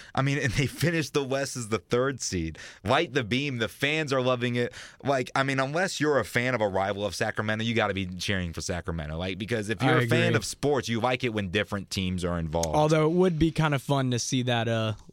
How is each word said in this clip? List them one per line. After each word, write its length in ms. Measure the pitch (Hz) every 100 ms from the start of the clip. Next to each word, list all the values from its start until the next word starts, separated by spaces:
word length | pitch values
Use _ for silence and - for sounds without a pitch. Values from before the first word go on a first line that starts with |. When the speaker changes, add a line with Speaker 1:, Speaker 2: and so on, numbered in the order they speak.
| -
Speaker 1:
I 80 | -
mean, 160 | 135 143
<laughs> 40 |
and 80 | 135
they 120 | 92 131
finished 460 | - 156 165 143
the 100 | 147
West 340 | 135 135 139 127
as 100 | 110
the 80 | 107
third 440 | - 120 131 131
seed. 340 | - 95 80 76 - -
Light 300 | 95 131 165
the 100 | 135
beam. 360 | 110 123 147 123
The 100 | 110
fans 460 | - 139 156 151
are 80 | 135
loving 340 | 127 123 123 120
it. 160 | 120 - - -
Like, 260 | 127 135 127
I 80 | 135
mean, 180 | 135 135
unless 400 | 135 156 190 -
you're 180 | 151 139
a 60 |
fan 300 | 107 123 123
of 80 | 123
a 60 | 107
rival 360 | 95 95 101
of 100 | 101
Sacramento, 500 | 90 110 - 107 107
you 100 | 113
gotta 180 | 113 104
be 140 | 95 92
cheering 480 | 90 - 98 90
for 80 | 82
Sacramento. 560 | - 87 80 82 76 80
Like, 180 | 92 92
because 320 | 104 117 101
if 140 | 110
you're 160 | 131 127
Speaker 2:
I 40 |
Speaker 1:
a 40 | 120
fan 140 | 117 117
Speaker 2:
agree. 80 | 113
Speaker 1:
of 80 | -
sports, 420 | - 139 139 110
you 120 | 117
like 220 | 120 127
it 120 | 127
when 160 | 107 98
different 400 | 95 101 101 90
teams 340 | - 92 92
are 140 | 87 87
involved. 360 | 82 82 82
Speaker 2:
Although 300 | 107 151 156
it 80 | 156
would 260 | 180 185 160
be 120 | 165
kinda 280 | 151 156 143
fun 320 | - 139 131
to 60 | 120
see 220 | - 131
that, 220 | 123 120 113
uh, 280 | 113 110 104 -